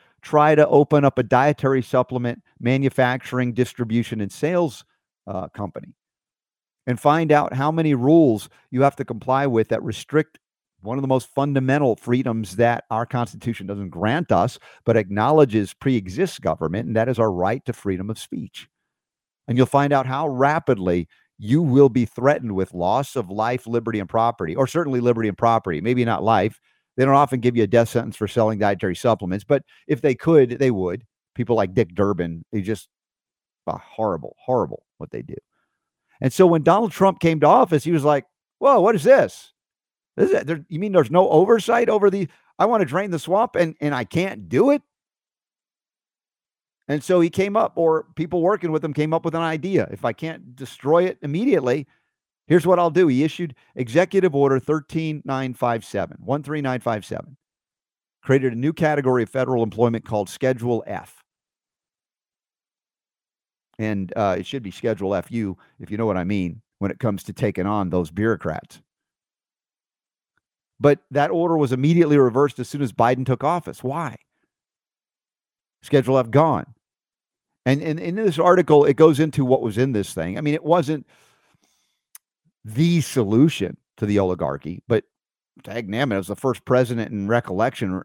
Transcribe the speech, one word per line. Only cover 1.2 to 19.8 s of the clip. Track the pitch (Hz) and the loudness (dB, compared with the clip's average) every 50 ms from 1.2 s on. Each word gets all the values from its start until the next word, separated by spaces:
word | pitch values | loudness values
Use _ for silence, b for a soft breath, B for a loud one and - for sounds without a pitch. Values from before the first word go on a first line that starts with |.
| 120 | 0
dietary | 98 131 123 139 151 143 - - 135 135 131 | 2 2 4 4 2 2 0 0 0 0 0
supplement | 120 - - 131 156 - 127 127 123 120 120 - _ _ _ - | 0 0 0 0 0 0 -4 -4 -4 -4 -6 -8 _ _ _ -4
manufacturing, | - 120 131 135 139 131 - - 127 123 127 131 - - 127 127 127 123 | -2 0 0 2 0 0 2 2 2 2 0 -4 -6 -6 -4 -4 -2 -2
distribution, | 113 110 123 - - - 120 110 113 120 113 - 113 107 | -2 -2 -2 -2 -4 -6 -4 -2 -2 -2 -2 -2 -6 -6
and | 101 98 | -8 -8
sales, | - - - 151 180 175 175 143 - - - _ _ _ _ _ _ _ _ | -6 -6 -4 -2 0 -2 -2 -2 -6 -12 -20 _ _ _ _ _ _ _ _
uh, | 95 98 92 90 - | -12 -10 -10 -10 -10
company | - - 104 87 - - 50 - - _ _ _ _ _ _ _ _ _ _ _ _ _ _ _ _ _ _ | -10 -10 -10 -10 -10 -14 -18 -18 -20 _ _ _ _ _ _ _ _ _ _ _ _ _ _ _ _ _ _
and | 127 127 | -6 -6
find | 113 - 143 151 165 165 151 147 | 0 2 2 2 2 2 2 2
out | 147 147 - - | 2 2 0 -4
how | 131 139 151 160 | -4 -2 -2 -2
many | 165 160 156 143 | 0 0 0 0
rules | 123 120 139 160 170 160 131 110 101 - b b b b b | 0 2 4 6 6 6 4 2 0 -4 b b b b b
you | 135 127 139 | -2 0 2
have | 143 - | 2 0
to | - 131 | -2 -8
comply | - 120 107 - 127 131 135 143 | -10 -10 -8 -4 -2 -2 0 0
with | 139 120 110 110 | 0 0 0 0
that | - 113 110 - | 0 -4 -4 -4
restrict | 117 107 - - - - 156 151 - _ _ _ _ _ _ _ _ _ _ | -8 -10 -10 -10 -2 -2 -2 -2 -2 _ _ _ _ _ _ _ _ _ _
one | - 104 123 | -10 -8 -6
of | 139 | -4
the | 139 131 | 0 0
most | 135 127 - - _ | 0 0 -2 -2 _
fundamental | 139 139 147 139 135 131 131 135 147 147 123 107 | -2 -2 0 0 0 0 2 2 2 2 2 0
freedoms | - - 120 120 127 127 127 113 113 107 92 92 | 0 -2 -2 -2 0 0 -2 -4 -4 -6 -6 0
that | 98 117 117 117 117 - - | 2 2 2 2 0 -4 -6
our | 110 110 120 | -4 -4 -4
Constitution | - - 123 120 - - 110 - 123 113 - 98 | -4 -4 -4 -4 -6 -8 -8 -8 -8 -8 -6 -8
doesn't | 95 101 101 101 90 | -10 -8 -8 -10 -10
grant | 78 85 95 107 131 170 - - | -6 -2 -2 -2 0 -2 -2 0
us, | 107 87 95 120 - b b b b b _ | 2 2 2 0 -4 b b b b b _
but | - 113 | 0 0
acknowledges | 110 104 92 101 104 110 135 156 156 147 123 104 110 101 90 - | 0 0 -2 -2 -2 0 4 4 4 4 4 4 0 -2 -2 -6
pre-exists | _ - 139 131 113 95 92 90 131 190 180 - - | _ -2 -2 0 0 -2 -4 -4 -4 -4 -4 -4 -6
government, | - 85 80 - 80 78 85 107 - | -4 -4 -4 -2 -4 -4 -4 -6 -6
and | - 110 | -4 -2
that | 110 113 131 | -2 -2 0
is | 123 110 | 0 0
our | 113 107 92 | -2 -2 0
right | 87 90 98 117 139 - | -2 -2 -2 -2 -4 -6
to | - 117 | -10 -10
freedom | - - 101 95 90 95 104 | -8 -6 -6 -6 -6 -6 -10
of | 110 | -10
speech. | - - - - - - 95 - - - _ _ _ _ _ _ _ _ _ _ _ _ _ _ _ _ - | -12 -12 -12 -12 -12 -12 -14 -16 -20 -20 _ _ _ _ _ _ _ _ _ _ _ _ _ _ _ _ -2
And | 117 | 2
you'll | 127 131 | 2 2
find | - - 139 | 4 2 2